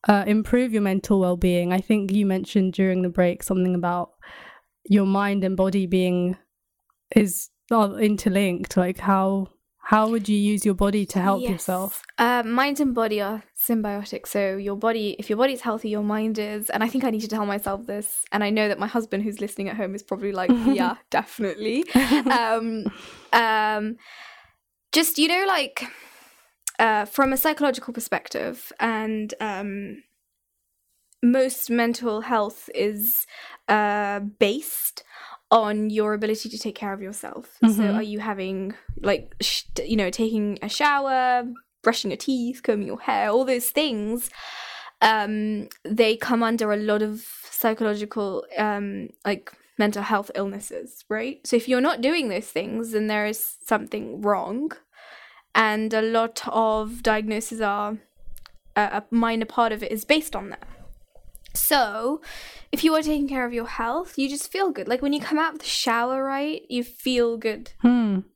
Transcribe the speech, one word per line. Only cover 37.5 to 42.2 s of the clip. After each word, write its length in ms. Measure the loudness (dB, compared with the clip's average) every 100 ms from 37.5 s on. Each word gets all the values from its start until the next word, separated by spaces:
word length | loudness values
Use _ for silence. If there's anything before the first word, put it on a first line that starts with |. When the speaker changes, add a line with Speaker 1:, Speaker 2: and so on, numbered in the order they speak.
| 4
Speaker 2:
So 80 | 4
Speaker 1:
Mm-hmm. 280 | 6 2 2
Speaker 2:
are 60 |
you 160 | -2 -4
having, 540 | -6 -4 -4 -4 -6 -8 -10 -4
like, 320 | 0 0 -2 -6
sh-, 240 | -4 -4 -4 -6
you 120 | 0 0
know, 140 | 0
taking 480 | 0 0 0 -2 -4
a 60 | -6
shower, 760 | 0 2 2 2 2 4 2 0 -10 _ _
brushing 280 | 0 2 -2
your 60 |
teeth, 440 | -4